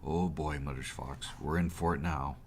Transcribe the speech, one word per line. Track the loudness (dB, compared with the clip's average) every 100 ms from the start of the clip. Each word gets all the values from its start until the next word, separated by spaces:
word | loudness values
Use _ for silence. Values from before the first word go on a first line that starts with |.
Oh | 2 2 2
boy, | 2 0 0
mutters | -2 -4 -6
Fox, | -6 -8 -6 -8 -6
we're | 0 4
in | 2
for | 2 2
it | 2
now. | 2 0 -2 -6